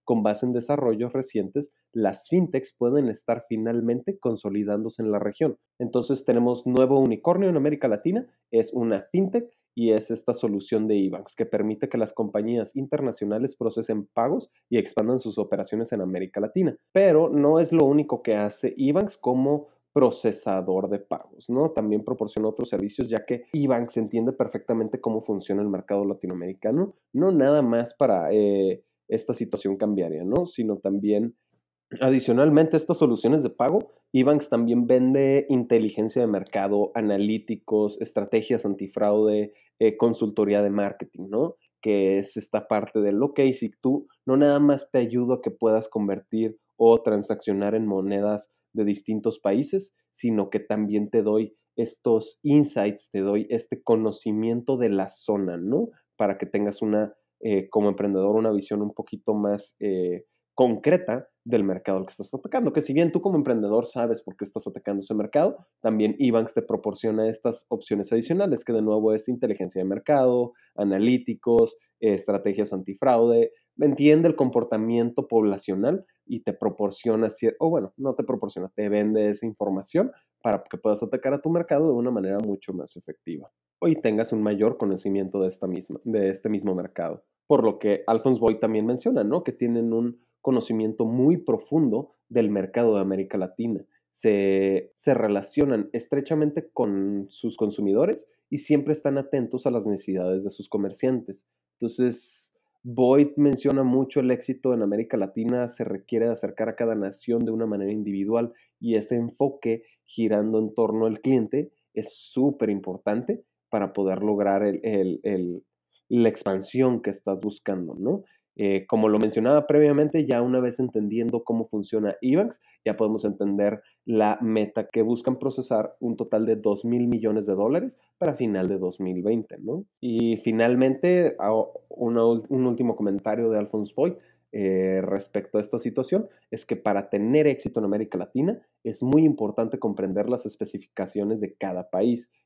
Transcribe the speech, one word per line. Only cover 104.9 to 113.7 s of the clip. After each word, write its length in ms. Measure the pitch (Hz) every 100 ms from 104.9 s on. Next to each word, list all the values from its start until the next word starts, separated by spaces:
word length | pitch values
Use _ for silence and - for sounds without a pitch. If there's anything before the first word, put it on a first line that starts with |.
| 104 110 113
Latina, 520 | 95 - 113 123 123
se 160 | -
requiere 420 | 113 - - 117 117
de 60 |
acercar 360 | 117 98 - 113
a 80 | -
cada 180 | 117
nación 500 | 110 98 101 - 117
de 60 | 110
una 160 | 113 113
manera 260 | 101 98
individual 600 | 107 101 98 98 117 117 - _ _
y 160 | 117
ese 220 | 110 104 120
enfoque 680 | 117 - 143 139 117 113 - _
girando 540 | _ - 110 104 107 110
en 160 | 107
torno 320 | 113 110 110 113
al 140 | 107
cliente 520 | 131 131 107 135 151 _ _
es 220 | - 107
súper 560 | - - 131 139 139 107
importante 720 | 98 95 95 - 107 123 - - _ _